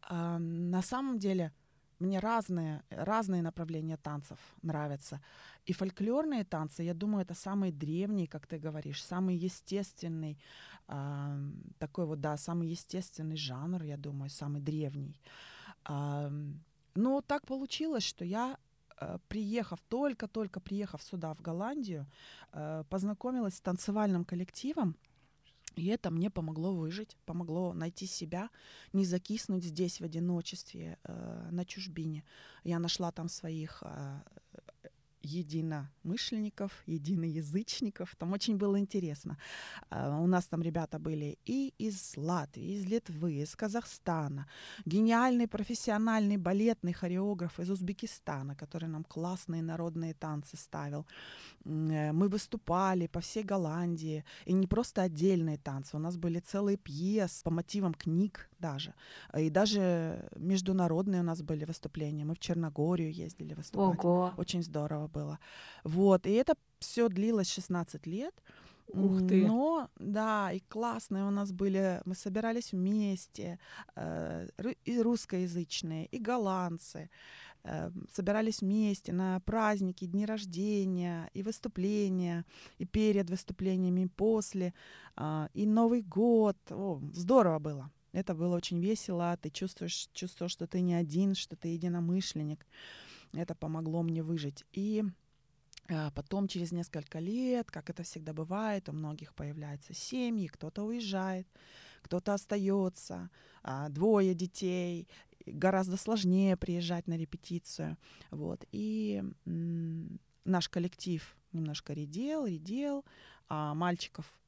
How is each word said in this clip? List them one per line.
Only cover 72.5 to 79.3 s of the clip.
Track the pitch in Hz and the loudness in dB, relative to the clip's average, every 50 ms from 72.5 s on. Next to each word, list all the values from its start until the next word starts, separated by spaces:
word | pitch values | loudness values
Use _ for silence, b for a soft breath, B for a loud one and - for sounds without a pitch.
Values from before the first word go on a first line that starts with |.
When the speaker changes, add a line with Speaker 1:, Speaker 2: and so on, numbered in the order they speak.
| 226 240 233 - - | 0 -2 -2 -2 0
Speaker 1:
вместе, | 185 180 190 208 214 214 202 190 180 - - _ - 202 175 175 180 B B B B B B _ | 2 2 4 4 4 2 2 0 -2 -4 -10 _ -8 -6 -6 -8 -8 B B B B B B _
э, | - - - 160 165 - 80 - - 87 - - - | -8 -6 -4 -4 -4 -4 -4 -4 -6 -6 -8 -8 -6
ру-, | 196 233 233 _ _ - | -4 -4 -6 _ _ -2
и | 233 240 226 | 2 2 4
русскоязычные, | 233 240 226 - - - 185 185 180 170 175 170 151 - - - 165 160 160 160 | 4 4 2 0 -2 -2 -2 -2 0 -2 -4 -4 -4 -6 -6 -4 -4 -4 -4 -6
и | - - 254 | -6 -6 -4
голландцы. | 220 214 247 247 214 196 190 185 180 175 170 165 - - - - - 170 B B B B B B B B B B _ | -2 0 0 2 2 2 2 2 0 -2 -2 -4 -6 -8 -8 -8 -12 -14 B B B B B B B B B B _
Э, | - 160 156 165 175 175 185 - - - | -6 -4 -4 -4 -4 -6 -8 -10 -8 -6
собирались | - 190 180 202 214 220 220 214 - 208 | -2 0 2 2 2 2 0 0 0 0
вместе | 190 202 220 214 208 202 - - - 180 | 2 4 4 4 4 2 0 -2 -2 0
на | 180 190 190 | 0 2 2